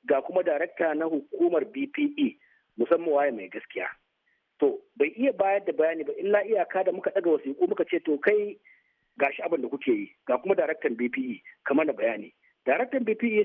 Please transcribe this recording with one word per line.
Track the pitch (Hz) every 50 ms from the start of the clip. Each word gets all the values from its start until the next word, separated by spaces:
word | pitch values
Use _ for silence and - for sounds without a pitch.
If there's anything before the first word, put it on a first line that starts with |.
| -
ga | - 147 135
kuma | - - 180 185 175
darakta | 170 151 143 151 - - - 170 160 151
na | 156 160
hukumar | 160 160 143 - - - - - 175 175 156 - 107
B | 113 135 139
P | 277 - 302 294 285 -
E, | 302 285 226 - - _ _ _ _ _ _ _
musamman | - 120 - 170 165 170 165 143
waye | 143 143 143
mai | 123 107 92 90
gaskiya. | 95 117 - - - - - - - - _ _ _ _ _ _ _ _ _ _ _ -
To, | 151 135 110 - - _ _
bai | - 143 156 -
iya | 226 262 277 -
bayar | - 196 196 196 202 196
da | 170 165
bayani | 175 156 160 165 160 147
ba, | 143 143 -
illa | 185 202 208 202 196
iyaka | 214 220 190 165 - - 190 185
da | 185
muka | 180 196 - 185
ɗaga | - 196 175 170 156 -
wasiƙu | - 135 135 - 359 -
muka | 202 - 165
ce, | - - 165 -
"To, | 160 147
kai | 143 - 202 214 208 208 208 - - _ _ _ _ _ _ _ _ _ _ _ -
gashi | 139 139 - - -
abin | 165 165 147
da | 123 117
kuke | 139 139 - 135
yi, | 117 104 101 - - _ _
ga | - 123
kuma | 123 - 190 196
daraktan | 180 156 143 156 - - 117 117
B | 113 123 120
P | - 135
E, | 127 127 107 95 - - - _ -
ka | - 127
mana | 151 160 151 135
bayani." | - 113 117 110 107 104 - - _ _ _ _ _ _
Daraktan | 127 139 180 254 247 269 269 240
B | 220 214
P | 220 240
E | 233 214
ya | 214 202